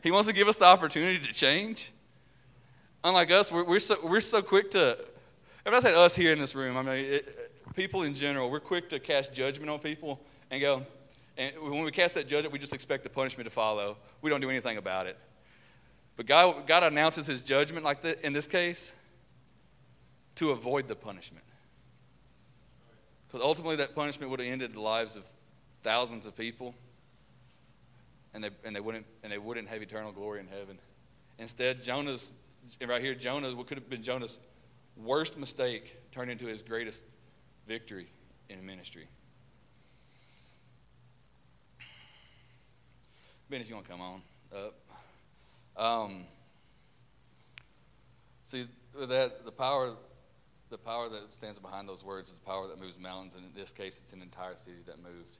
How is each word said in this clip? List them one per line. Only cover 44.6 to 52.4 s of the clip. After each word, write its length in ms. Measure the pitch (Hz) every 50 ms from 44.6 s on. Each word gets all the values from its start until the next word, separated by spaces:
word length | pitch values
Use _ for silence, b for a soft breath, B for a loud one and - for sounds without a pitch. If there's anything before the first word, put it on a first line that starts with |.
| 98 107 - - _ b b b b b b b b b b b b b b b b b _
Um, 480 | - 110 113 117 117 110 104 98 92 90 87 b b b b b b b b b b b b b b b _ _ _ _ _ _ _ - _ _ - - _ _ _ _ _ _ _ _ _ _ _ _ _ _ _ _
see, 220 | - - 127 123 120 120 - - - - 139
with 120 | 139 123
that, 340 | 127 131 131 123 - - -
the 80 | 113 107
power, 420 | - 131 131 143 139 131 127 113 110 - - - - - _ _ - - _ _ - - -
the 80 | 117 107
power 300 | - 113 113 120 120 117
that 200 | 110 107 104 107 101
stands 260 | - - 107 104 98
behind 300 | 92 92 98 98 101 98
those 140 | 95 90 92
words 280 | 95 98 95 90 85
is 60 | 90
the 100 | 85